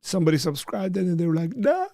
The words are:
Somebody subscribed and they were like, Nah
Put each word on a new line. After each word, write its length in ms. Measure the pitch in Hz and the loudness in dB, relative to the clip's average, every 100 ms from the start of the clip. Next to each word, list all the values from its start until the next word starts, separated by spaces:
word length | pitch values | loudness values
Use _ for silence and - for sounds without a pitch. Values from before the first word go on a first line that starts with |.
Somebody 380 | - 190 160 156 | -2 2 4 4
subscribed 580 | 165 143 - 214 190 185 | 0 -4 -6 -4 -2 0
and 220 | 185 170 | 0 0
they 80 | 170 | 0
were 80 | |
like, 220 | 160 165 254 | 0 -2 0
Nah 320 | 214 349 370 | 0 2 -2